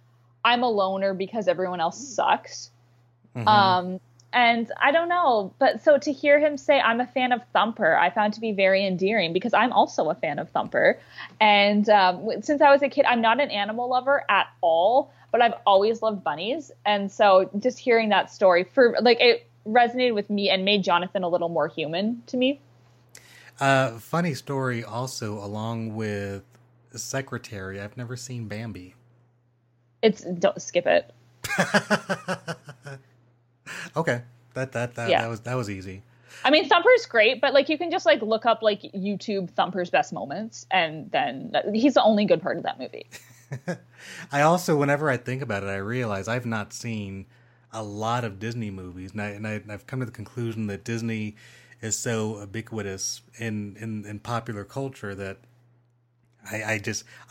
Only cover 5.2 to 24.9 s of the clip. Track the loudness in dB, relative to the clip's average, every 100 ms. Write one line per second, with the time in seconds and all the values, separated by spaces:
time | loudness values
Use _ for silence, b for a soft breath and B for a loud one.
5.2 | 2 2 -2 0 2 4 4 4 2 -2
6.2 | 4 4 4 0 2 4 4 2 -2 -2
7.2 | 0 -2 0 0 0 2 2 4 2 2
8.2 | -2 -2 -4 2 2 4 2 0 0 2
9.2 | 0 0 0 2 2 2 2 0 -2 -2
10.2 | -4 -6 -6 -6 -2 2 2 2 B B
11.2 | B 0 4 6 4 4 4 6 6 2
12.2 | -4 -6 -2 4 8 8 4 2 2 4
13.2 | 4 4 0 -2 -4 -4 -2 -2 2 0
14.2 | 2 2 0 -2 0 4 4 4 2 b
15.2 | b 2 2 2 4 4 4 0 -2 -4
16.2 | -4 -6 -4 -6 -8 -6 -2 0 -2 2
17.2 | 6 6 4 0 -2 -2 2 2 4 2
18.2 | 0 2 4 4 2 4 4 6 4 6
19.2 | 6 4 -2 _ 0 4 4 2 0 0
20.2 | -2 -2 0 2 2 2 2 0 0 -4
21.2 | -2 0 0 -2 -2 -4 -6 -4 -4 -4
22.2 | -6 -2 0 -2 _ _ _ _ _ B
23.2 | B B B -2 2 4 2 -4 -6 -2
24.2 | -2 -4 -6 -4 -2 -4 -6